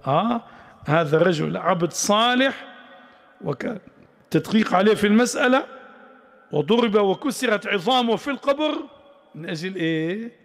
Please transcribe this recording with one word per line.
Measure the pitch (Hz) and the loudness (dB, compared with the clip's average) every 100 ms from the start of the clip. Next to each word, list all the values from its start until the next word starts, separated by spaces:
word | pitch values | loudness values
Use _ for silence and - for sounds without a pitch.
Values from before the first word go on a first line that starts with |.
| - | 0
آه، | 147 220 233 - - - - - | 0 0 -4 -6 -20 -20 -16 0
هذا | 156 156 156 | 0 2 4
رجل | 175 160 156 180 | 4 2 -2 -2
عبد | 170 180 170 | -2 0 -2
صالح، | - - 208 233 247 269 - - - - - - - _ _ | -4 0 2 2 2 0 -2 -16 -20 -20 -20 -20 -20 _ _
وكان | 196 139 - - - _ - _ _ | -8 -6 -8 -10 -16 _ -20 _ _
تدقيق | 160 - 220 214 | -4 0 0 2
عليه | 180 202 | 4 4
في | 214 202 | 2 4
المسألة، | 214 247 - 269 262 - - - - - - - - _ | 4 2 0 2 2 0 -14 -20 -20 -20 -20 -20 -20 _
وضرب | 151 147 233 233 208 | -4 2 2 4 2
وكسرت | 202 185 285 - 247 208 202 | 2 0 -4 -2 -2 -2 -2
عظامه | 196 170 254 240 214 | -2 0 0 2 -2
في | 285 | -2
القبر | 269 277 285 302 302 302 - - - _ 151 | -4 -2 0 0 -2 -8 -18 -20 -20 _ -16
من | 175 | -10
أجل | 165 180 190 | -8 -8 -4
إيه؟ | 165 160 160 202 233 - | -2 -2 -2 -6 -10 -16